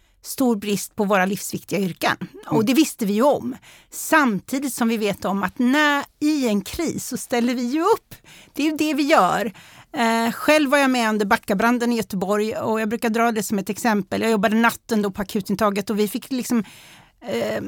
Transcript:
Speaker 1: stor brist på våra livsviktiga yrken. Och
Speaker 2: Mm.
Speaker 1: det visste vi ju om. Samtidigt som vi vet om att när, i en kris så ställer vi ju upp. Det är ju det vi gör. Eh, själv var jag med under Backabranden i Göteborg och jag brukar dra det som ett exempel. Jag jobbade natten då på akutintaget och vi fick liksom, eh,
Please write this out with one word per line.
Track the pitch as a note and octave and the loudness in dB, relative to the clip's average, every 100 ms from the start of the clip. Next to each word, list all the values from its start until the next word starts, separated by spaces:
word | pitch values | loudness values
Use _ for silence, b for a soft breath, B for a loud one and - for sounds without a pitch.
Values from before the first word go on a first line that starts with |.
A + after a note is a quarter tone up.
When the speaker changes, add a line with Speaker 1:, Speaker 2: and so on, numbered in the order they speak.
| _ _ - | _ _ -10
Speaker 1:
stor | - B3+ A3 | -2 0 0
brist | G3+ G3+ - - | -2 -4 -4 -4
på | G3+ | 0
våra | G3+ F#3 | 2 2
livsviktiga | G3 - F#3+ - - | -2 -6 -10 -6 -4
yrken. | F#3 - - - - - - | -4 -2 -2 -2 -8 -14 -2
Och | |
Speaker 2:
Mm. | A3 A3 | 0 2
Speaker 1:
det | |
visste | C4 D4 - G3 | 4 2 2 -2
vi | |
ju | G#3 | 2
om. | C#4+ B3 A#2 C4 B B B | 4 2 -2 -10 B B B
Samtidigt | - - D#4 C4+ F#3+ - C#4 C#4 | -10 2 4 4 0 -4 -4 -4
som | - A#3 | -2 0
vi | A3+ | 0
vet | G#3 - G3+ | -2 -2 -2
om | G3 | -2
att | F#3+ - | -4 0
när, | B3 C#4+ D4 C#4+ - - | 2 4 2 0 -4 -4
i | D4+ D4+ B3 | 0 2 2
en | G3+ | 0
kris | - - D#4 - - | -2 -4 -4 -4 -6
så | B3 | -8
ställer | - A#3+ A#3+ B3+ | -4 -2 0 -2
vi | |
ju | A#3+ D4 | -2 0
upp. | F4+ A4+ - - B B B | 2 0 -2 -20 B B B
Det | - D4+ | -2 -2
är | |
ju | D#4 | 0
det | D#4 | -2
vi | C#4+ | 0
gör. | D4 D#4+ F3 E3 G#3 B B B B | 4 4 4 2 -2 B B B B
Eh, | D4+ A3+ A3+ A#3 | -2 0 2 0
själv | - - D#4 C#4 | -2 2 2 4
var | C#4+ | 4
jag | C#4 | 4
med | B3+ A3+ | 2 0
under | G#3+ G#3 | 0 2
Backabranden | A3+ - G3 A3+ B3 A#3+ | 0 0 0 2 2 0
i | A#3 | 0
Göteborg | - F#3+ F#3 G#3 G#3+ - | -2 -4 0 0 0 -2
och | A#3 A3 | -2 -2
jag | A3 | -2
brukar | A#3 A#3 | -2 -2
dra | A3 A#3 | 2 0
det | A3 | 0
som | - G#3 | -2 -2
ett | G3 | -2
exempel. | G#3 A#3+ G#3+ F#3+ G3 | -2 0 0 0 -2
Jag | A3 | 0
jobbade | A3 G#3+ A3 | 2 2 4
natten | A#3 - - A3 | 2 0 -2 0
då | G3+ | 0
på | F#3+ | -4
akutintaget | G3 A3 - F#3+ G#3+ G3+ G3+ | -4 -4 -2 0 0 0 -2
och | G#3 | 0
vi | G#3 | 0
fick | B3+ - | -2 -6
liksom, | B3+ A3+ A#3+ B B B B B _ - | -6 -2 -2 B B B B B _ -8
eh, | - G#3+ G#3+ | -4 -4 -4